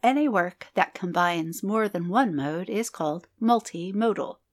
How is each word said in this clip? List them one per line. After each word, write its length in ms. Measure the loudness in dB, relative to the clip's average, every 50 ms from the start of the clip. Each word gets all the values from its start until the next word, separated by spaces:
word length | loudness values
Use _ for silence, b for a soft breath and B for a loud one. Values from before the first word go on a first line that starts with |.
| 4
Any 240 | 4 2 4 2 2
work 400 | 2 2 2 0 -2 _ -20 -6 _
that 220 | 0 0 0 _
combines 680 | -8 -6 -2 0 2 2 2 2 0 -2 -4 -6 -6 -4
more 240 | -2 0 0 0 0
than 220 | -2 -4 -4 0
one 260 | 2 2 2 2 0
mode 320 | -2 -2 -2 -4 -4 -6 -4
is 220 | -4 -4 -4 -4
called 380 | _ -4 -2 -2 -2 -4 -8 _ _ _
multimodal. 1000 | 2 4 4 2 2 -4 -10 -8 -8 -6 -2 0 0 0 0 0 -4 -8 -8 _ _ _